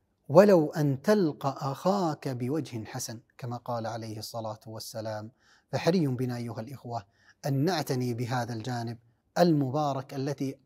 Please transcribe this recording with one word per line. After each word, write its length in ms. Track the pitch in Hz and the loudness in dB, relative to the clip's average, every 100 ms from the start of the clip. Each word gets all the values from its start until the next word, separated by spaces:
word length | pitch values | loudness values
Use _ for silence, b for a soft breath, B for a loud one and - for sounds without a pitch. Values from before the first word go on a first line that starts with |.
| _ _ - | _ _ 6
ولو 420 | 147 208 185 151 | 8 10 8 6
أن 320 | - 147 135 | 2 2 2
تلقى 520 | - 214 165 - 139 135 | 2 4 2 0 -6 -4
أخاك 720 | 139 135 180 202 170 147 143 | -6 -2 0 0 0 -2 -6
بوجه 560 | 123 123 156 123 123 | -4 -2 -4 -4 -10
حسن، 360 | 104 131 - 117 _ - | -10 -10 -10 -12 _ -12
كما 180 | 123 120 | -10 -10
قال 300 | - 120 113 | -6 -6 -4
عليه 320 | 113 113 107 | -8 -10 -10
الصلاة 420 | - 117 110 107 113 | -10 -8 -8 -10 -12
والسلام. 640 | 110 - 113 110 107 110 b b b b | -14 -10 -8 -8 -8 -10 b b b b
فحري 340 | 135 170 185 143 | 0 2 2 0
بنا 300 | 123 127 120 | 0 -4 -4
أيها 240 | 117 107 | -8 -8
الإخوة 440 | 117 135 120 117 - b b b 151 | -10 -14 -8 -10 -10 b b b -2
أن 180 | 139 | 0
نعتني 500 | 160 170 139 131 123 | 2 0 0 -2 -2
بهذا 400 | 113 120 127 117 | -2 -2 -2 -4
الجانب 440 | 117 117 123 117 117 _ _ _ - | -6 -6 -6 -6 -10 _ _ _ 2
المبارك 760 | 175 151 135 139 147 135 127 | 4 4 2 0 -2 -4 -6
التي، 440 | 135 139 139 135 - | -6 -4 -4 -6 -6